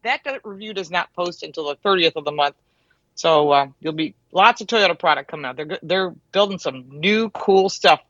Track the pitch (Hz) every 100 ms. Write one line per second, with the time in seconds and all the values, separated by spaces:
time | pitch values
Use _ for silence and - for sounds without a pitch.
0 | 226 277 294 269 - 196 214 196 170 180
1 | - - 175 170 156 151 147 143 202 190
2 | 165 156 147 147 143 - _ _ _ _
3 | _ - 170 160 147 143 139 _ 151 156
4 | 156 _ _ 175 208 240 202 226 196 170
5 | 170 143 139 160 139 131 151 185 160 185
6 | 185 160 _ 190 202 190 160 131 127 143
7 | 180 214 226 - - 190 190 - 185 151
8 | _